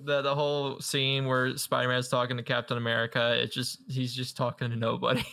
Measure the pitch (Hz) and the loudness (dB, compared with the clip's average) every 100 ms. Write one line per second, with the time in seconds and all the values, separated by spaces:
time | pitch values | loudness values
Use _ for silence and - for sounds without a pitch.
0 | 143 143 139 143 147 147 139 - - 139 | 0 0 2 2 2 0 -2 -4 -2 0
1 | 135 135 135 127 127 131 - 131 127 127 | 2 2 2 2 2 0 -2 0 2 0
2 | 127 127 123 123 117 123 117 120 117 113 | 2 0 0 -2 0 -2 0 -2 0 0
3 | 117 131 117 120 120 120 127 - - 131 | 0 2 2 2 0 -2 -4 -6 -6 -4
4 | 123 123 127 - 123 - 123 117 113 120 | -2 -4 -6 -4 -4 -2 -4 -2 -2 0
5 | 120 123 - | 0 0 -2